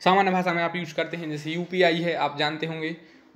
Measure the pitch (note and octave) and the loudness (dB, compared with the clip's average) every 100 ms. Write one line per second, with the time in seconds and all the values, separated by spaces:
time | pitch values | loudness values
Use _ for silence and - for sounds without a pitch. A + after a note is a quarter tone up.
0 | F3+ F#3+ F#3+ F#3 F3+ E3+ E3+ F3 D#3+ - | 4 4 4 2 2 0 0 -2 -4 -4
1 | D#3 E3+ D#3+ D3+ D3+ E3 F3 F#3 F3 E3+ | -4 -4 -6 -6 -4 -4 -4 2 4 4
2 | E3+ D#3+ D3 C#3+ D3+ D#3 D#3+ D#3+ D#3+ E3+ | 0 0 -2 0 -2 -2 -6 -4 -6 -8
3 | - - _ | -14 -20 _